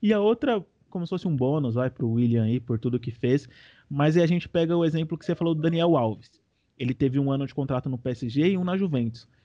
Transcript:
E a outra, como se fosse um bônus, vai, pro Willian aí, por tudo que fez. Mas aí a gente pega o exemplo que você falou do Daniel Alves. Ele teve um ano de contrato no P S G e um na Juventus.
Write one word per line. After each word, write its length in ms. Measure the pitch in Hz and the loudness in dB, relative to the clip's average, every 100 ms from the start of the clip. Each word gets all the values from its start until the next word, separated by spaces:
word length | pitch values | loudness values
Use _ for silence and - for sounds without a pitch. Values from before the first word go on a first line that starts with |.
E 100 | 208 | 0
a 80 | 214 | 2
outra, 440 | 208 226 294 226 170 _ _ | 2 2 0 -2 -4 _ _
como 180 | 185 170 | -8 -6
se 40 | |
fosse 180 | 185 185 | -4 -2
um 80 | 143 | 0
bônus, 380 | 123 156 131 | 0 0 0
vai, 140 | 117 127 | 0 -2
pro 200 | - 120 | -2 -2
Willian 340 | 113 120 117 | 2 2 2
aí, 140 | 110 127 | 2 0
por 200 | 123 113 | -2 -4
tudo 200 | 123 123 | -2 -2
que 120 | 120 | -4
fez. 380 | - 120 139 - - - - _ | -4 0 0 -2 -18 -20 -20 _
Mas 280 | 143 151 160 | 0 2 4
aí 60 | |
a 40 | 170 | 4
gente 220 | 175 - | 2 0
pega 280 | 170 165 170 | -2 0 2
o 80 | |
exemplo 320 | 165 160 160 165 | 0 0 -4 -6
que 80 | |
você 100 | - | -6
falou 200 | 170 170 | -2 0
do 80 | 160 | 0
Daniel 340 | 165 165 170 156 | 0 2 2 4
Alves. 340 | 117 104 - _ _ _ _ _ | 2 -4 -12 _ _ _ _ _
Ele 160 | 123 | -6
teve 240 | 127 139 135 | 0 0 2
um 120 | 139 | 0
ano 160 | 139 139 | -2 -4
de 80 | |
contrato 360 | - 135 127 135 | -6 -4 -2 -4
no 80 | 127 | -6
P 120 | 127 | -6
S 180 | 120 123 | -6 -4
G 240 | 123 165 | 0 2
e 40 | 190 | 2
um 80 | |
na 120 | 180 185 | -2 -2
Juventus. 520 | 196 139 117 113 - _ | -2 0 -2 -6 -18 _